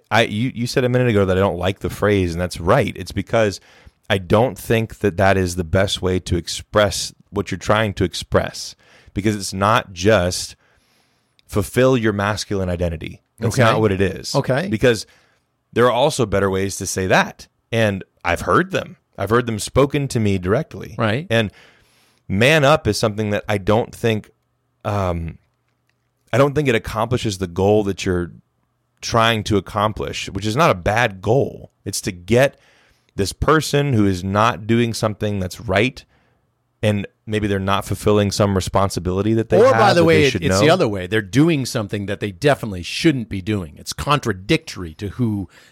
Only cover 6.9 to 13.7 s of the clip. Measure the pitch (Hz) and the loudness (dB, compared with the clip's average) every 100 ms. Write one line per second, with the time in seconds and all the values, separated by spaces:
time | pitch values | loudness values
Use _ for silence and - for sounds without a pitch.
6.9 | - - - _ 101 95 92 - 107 110 | 0 -8 -12 _ -6 -6 -4 0 0 0
7.9 | 92 90 - - 95 - - - - _ | 0 -2 -4 -2 0 0 -6 -14 -18 _
8.9 | _ _ - 101 104 98 95 101 117 - | _ _ -4 -2 -2 -4 0 2 2 -2
9.9 | 90 95 107 90 87 - - _ _ _ | -2 2 4 2 -2 -8 -14 _ _ _
10.9 | _ _ _ _ _ _ 110 95 - 131 | _ _ _ _ _ _ -4 -2 2 2
11.9 | 131 110 101 101 104 - 101 92 87 87 | 4 0 0 -2 -4 -4 -4 -2 -2 -4
12.9 | 80 - 87 _ - - 120 113 | -4 -10 -16 _ -8 -2 2 4